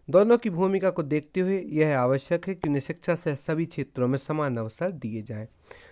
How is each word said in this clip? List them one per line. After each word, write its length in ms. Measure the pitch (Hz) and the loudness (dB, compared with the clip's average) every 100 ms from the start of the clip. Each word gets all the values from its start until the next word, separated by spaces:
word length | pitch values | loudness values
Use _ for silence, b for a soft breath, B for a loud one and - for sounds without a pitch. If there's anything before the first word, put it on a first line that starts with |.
| b | b
दोनों 280 | 175 214 233 | 4 6 4
की 120 | 226 | 2
भूमिका 400 | 170 190 196 185 | 0 0 2 0
को 120 | 180 | -2
देखते 380 | 147 151 147 - | 0 -2 -2 -2
हुए 200 | 185 190 | 0 -2
यह 380 | 170 151 156 139 | -2 2 2 4
आवश्यक 500 | 123 135 - 170 175 | 2 2 0 -4 -4
है 60 | |
कि 140 | 185 160 | -4 0
उन्हें 140 | 143 | 0
शिक्षा 320 | - 160 - | -2 -8 -4
से 220 | 165 - 143 | -2 -2 -6
सभी 300 | - 160 165 | -4 -4 -2
क्षेत्रों 420 | - 135 - 123 | -4 -6 -2 0
में 100 | 135 | 0
समान 380 | - 156 143 120 | -2 -2 -2 -2
अवसर 340 | 113 - 175 | -6 -4 -6
दिए 320 | 165 120 110 | -6 -8 -8
जाएं। 240 | 107 110 110 _ B B B | -8 -10 -12 _ B B B